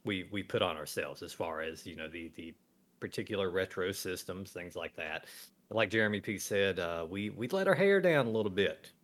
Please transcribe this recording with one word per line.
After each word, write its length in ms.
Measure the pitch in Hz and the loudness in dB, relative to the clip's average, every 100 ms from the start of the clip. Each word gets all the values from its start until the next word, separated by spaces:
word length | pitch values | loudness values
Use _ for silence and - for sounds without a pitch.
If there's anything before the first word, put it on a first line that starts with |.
we, 240 | 107 95 92 | -4 -4 -4
we 120 | 101 | -6
put 200 | 90 113 | -2 0
on 140 | 92 78 | 0 -2
ourselves 460 | 73 - 73 71 | -6 -6 -6 -8
as 100 | 85 | -10
far 280 | - 85 78 | -6 -4 -4
as, 260 | 80 80 98 | -6 -8 -12
you 100 | 80 | -10
know, 120 | 80 | -10
the, 220 | 85 82 82 | -10 -12 -12
the 180 | 82 - _ _ _ - | -14 -16 _ _ _ -12
particular 500 | 101 - 104 101 95 | -8 -6 -2 0 2
retro 400 | 92 95 - 92 | 2 0 0 -2
systems, 580 | 98 95 90 - 92 95 | -2 -4 -6 -6 -8 -8
things 260 | 90 87 87 | -10 -10 -8
like 180 | 82 - | -8 -6
that. 280 | 78 80 - - - _ - | -6 -6 -10 -18 -20 _ -4
Like 200 | 110 101 | 0 2
Jeremy 300 | 110 107 104 | 4 4 2
P 180 | - 95 | -2 -4
said, 400 | - 101 98 90 | 0 4 4 2
uh, 280 | 85 82 82 | -2 -2 -4
we, 220 | 98 104 | -4 -6
we 180 | 101 117 | -4 -2
let 180 | 190 190 | 2 4
our 60 | |
hair 260 | 175 196 196 | 6 6 6
down 260 | 180 151 117 | 6 6 4
a 40 | |
little 200 | 110 104 | 2 2
bit 400 | 92 87 78 - _ | 4 2 2 -12 _